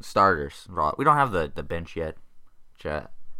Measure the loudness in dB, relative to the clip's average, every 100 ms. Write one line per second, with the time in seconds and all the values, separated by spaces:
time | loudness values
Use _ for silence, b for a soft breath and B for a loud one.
0 | -2 6 6 6 -2 -8 -8 0 0 2
1 | 4 4 4 2 -2 -4 -4 -6 -4 -6
2 | -6 -6 -16 -18 -18 -20 -20 -12 -6 -6
3 | -6 -6 -6